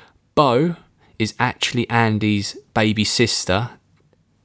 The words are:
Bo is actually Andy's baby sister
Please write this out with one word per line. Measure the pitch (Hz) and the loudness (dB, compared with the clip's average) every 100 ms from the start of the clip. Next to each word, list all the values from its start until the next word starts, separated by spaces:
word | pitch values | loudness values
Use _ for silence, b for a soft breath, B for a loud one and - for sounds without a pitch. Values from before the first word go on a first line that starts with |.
| B B _ - | B B _ 0
Bo | 143 120 170 170 _ _ b b | 2 4 0 -4 _ _ b b
is | 110 - | -4 -2
actually | 123 - - 120 113 | -4 -2 -4 -4 -2
Andy's | 120 113 107 107 104 101 - - - | 0 2 0 0 0 -2 -10 -6 -2
baby | 110 107 | 0 2
sister | 107 - 113 - - 92 117 - _ _ _ _ _ _ | 0 2 0 0 -2 -2 -2 -12 _ _ _ _ _ _